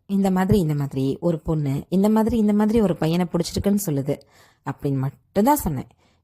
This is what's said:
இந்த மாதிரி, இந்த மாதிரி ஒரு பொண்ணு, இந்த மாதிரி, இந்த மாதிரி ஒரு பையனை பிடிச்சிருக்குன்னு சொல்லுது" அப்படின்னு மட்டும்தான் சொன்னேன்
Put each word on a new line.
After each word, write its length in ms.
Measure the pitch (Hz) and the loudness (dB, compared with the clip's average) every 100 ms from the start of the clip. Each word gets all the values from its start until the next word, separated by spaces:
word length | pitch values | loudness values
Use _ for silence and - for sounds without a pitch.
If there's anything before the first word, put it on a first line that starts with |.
| - | -4
இந்த 220 | 196 196 | 0 2
மாதிரி, 280 | 185 185 214 | 2 2 2
இந்த 160 | 156 | 2
மாதிரி 300 | 147 139 135 135 - | -2 -4 -2 -2 -2
ஒரு 180 | 175 160 | -2 -2
பொண்ணு, 340 | - 160 143 139 - | -4 -2 -2 -4 -2
இந்த 200 | 185 208 | 0 2
மாதிரி, 280 | 220 220 240 | 2 2 2
இந்த 160 | 208 | 2
மாதிரி 260 | 208 214 226 | 2 2 2
ஒரு 160 | 196 160 | 2 0
பையனை 300 | 160 175 175 | 0 0 0
பிடிச்சிருக்குன்னு 600 | 175 170 - 202 208 - | -2 -4 -2 0 0 0
சொல்லுது" 300 | 139 139 - - _ - _ - | -2 -2 -6 -8 _ -20 _ -12
அப்படின்னு 320 | - 143 135 | -6 -4 -2
மட்டும்தான் 640 | 135 - _ 190 233 294 | -4 -6 _ 0 2 2
சொன்னேன் 300 | 185 135 - _ _ _ | 0 -6 -8 _ _ _